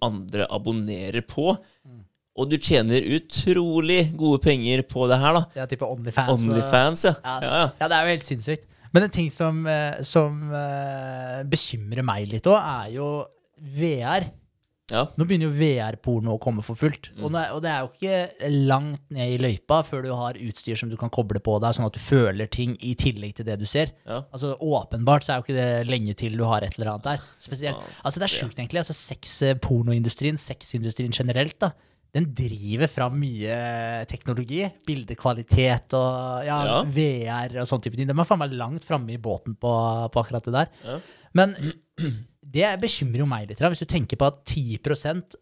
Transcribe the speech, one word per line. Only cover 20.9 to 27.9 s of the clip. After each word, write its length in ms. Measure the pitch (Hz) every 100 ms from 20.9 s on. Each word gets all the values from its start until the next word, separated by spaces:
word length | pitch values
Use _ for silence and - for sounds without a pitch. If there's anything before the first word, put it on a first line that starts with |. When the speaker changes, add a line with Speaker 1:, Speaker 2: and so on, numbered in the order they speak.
| 113
Speaker 2:
kan 140 | 117
koble 240 | - 107 101
på 200 | - 104
deg, 140 | 113 -
sånn 80 | 110
at 80 |
du 80 | -
føler 480 | - 139 113 98 107
ting 240 | - 123 120
i 140 | 123 120
tillegg 380 | 139 104 104 104
til 80 | 110
det 140 | 104
du 60 | 104
ser. 220 | 147 156 - -
Speaker 1:
Ja. 160 | 117 139
Speaker 2:
Altså, 220 | 131 143 135
åpenbart 680 | 160 139 - 117 117 147 -
så 80 | 131
er 20 |
jo 80 | 120
ikke 140 | 131
det 260 | 123 120 117
lenge 240 | 127 107 104
til 160 | 117 110
du 20 | 117
har 160 | 107 98
et 80 | -
eller 160 | 107 107
annet 100 | 139
der. 220 | 143 - _
Spesielt, 400 | - 135 143 55
Speaker 1:
Ja, 220 | 50